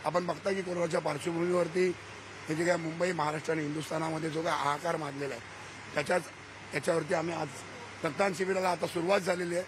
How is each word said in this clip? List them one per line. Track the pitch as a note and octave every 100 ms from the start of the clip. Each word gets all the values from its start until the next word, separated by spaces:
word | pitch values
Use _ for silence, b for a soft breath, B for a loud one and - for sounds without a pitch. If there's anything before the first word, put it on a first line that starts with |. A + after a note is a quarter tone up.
आपण | D#3 F3 F3
बघता | D3+ G3
की | G3
कोरोनाच्या | F3+ F3 E3+ F3
पार्श्वभूमीवरती | D#3 D3 F3 E3 F3 F3+ E3 F3 F#3 E3+ - - - - -
हे |
जे | D#3
काय | F3 E3+
मुंबई, | D#3+ E3 F3+
महाराष्ट्र | E3+ D3 D#3 D#3
आणि | D#3+
हिंदुस्थानामध्ये | D3 D#3 D3 D#3+ D#3+ D#3+ D#3+
जो | D#3
काय | E3
हाहाकार | D3 C#3+ D3 E3+ E3
माजलेला | D3 C#3 C#3
आहे, | A#2 - - - - -
त्याच्याच, | D3+ C#3+ F3+ - - - - -
त्याच्यावरती | D#3 F3+ E3 D3+
आम्ही | E3+ E3
आज | D#3+ D3+ - - - - -
रक्तदान | E3 D3 G3
शिबिराला | E3 F#3 F#3+ F#3
आता | F3 E3+
सुरुवात | F3+ E3+ G3+
झालेली | F3+ F3+ F3
आहे. | F3